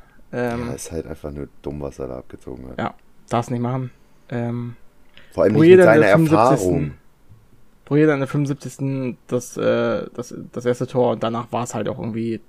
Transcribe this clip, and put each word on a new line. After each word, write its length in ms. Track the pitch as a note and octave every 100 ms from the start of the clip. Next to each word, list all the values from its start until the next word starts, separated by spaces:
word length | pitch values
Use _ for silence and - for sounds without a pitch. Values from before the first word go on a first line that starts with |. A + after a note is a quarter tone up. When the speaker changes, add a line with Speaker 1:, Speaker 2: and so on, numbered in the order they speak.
| - - -
Speaker 1:
Ähm, 340 | B2 B2 A#2+ A#2+
Speaker 2:
Ja, 40 |
ist 160 | C#3 -
halt 160 | E2 -
einfach 240 | D#2+ D2+
nur 180 | C#2+ C#2 -
dumm, 180 | C#2+ D2
was 180 | C#2 C#2
er 100 | C2
da 100 | B1+
abgezogen 500 | - - - B1 B1+
hat. 80 | B1
Speaker 1:
ja, 160 | - - - - -
darf's 200 | A#2 A#2+
nicht 100 | A#2+
machen. 300 | A#2+ C3 B2+ - _ _ -
Ähm, 460 | A#2+ A#2+ A#2+ A#2+ A#2 - - - - -
Speaker 2:
Vor 120 | -
allem 80 | G2+
nicht 80 | A2
Speaker 1:
Bruyere 160 | E3 F#3 F3+
Speaker 2:
mit 80 |
Speaker 1:
in 60 | A#2
der 100 | G#2
Speaker 2:
seiner 60 | E3
Speaker 1:
fünfundsiebzigsten 540 | D#3 D3+ - - F#2
Speaker 2:
Erfahrung. 200 | E2+ D2+ - - _ - - _ - - _
Speaker 1:
Bruyere 280 | - C#3+ D#3
in 40 | C#3
der 80 | C3+
fünfundsiebzigsten 920 | D3 C#3 C#3+ B2+ - C#3 C3+ B2+ - -
das, 280 | B2 - -
äh, 500 | A#2 A#2 A#2 A#2 -
das, 220 | - - - -
das 120 | B2 B2
erste 200 | B2 B2+
Tor 240 | B2+ A#2+
und 100 | A2
danach 300 | A2+ A#2 A#2
war's 220 | A#2 A#2
halt 140 | A2+ G#2
auch 100 | -
irgendwie, 420 | A2+ A2 A2+ A2